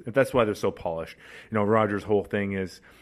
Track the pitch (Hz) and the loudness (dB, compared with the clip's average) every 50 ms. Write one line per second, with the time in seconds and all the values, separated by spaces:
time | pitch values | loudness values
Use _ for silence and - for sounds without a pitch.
0 | - 120 107 139 127 131 - 127 113 107 101 - - 98 - - - 87 82 82 | -14 -2 2 2 2 2 2 2 2 2 0 0 -2 -4 -4 -4 -8 -8 -6 -6
1 | 80 - - - - - - - - - 110 107 101 101 110 110 107 101 104 98 | -8 -12 -14 -20 -20 -20 -20 -20 -14 -6 -2 -2 2 4 4 4 4 2 0 -4
2 | 87 107 107 101 92 - - 104 101 98 98 95 95 90 - - - - - - | 0 2 2 2 2 0 -2 -2 -2 -2 -4 -4 -6 -6 -10 -16 -20 -20 -20 -20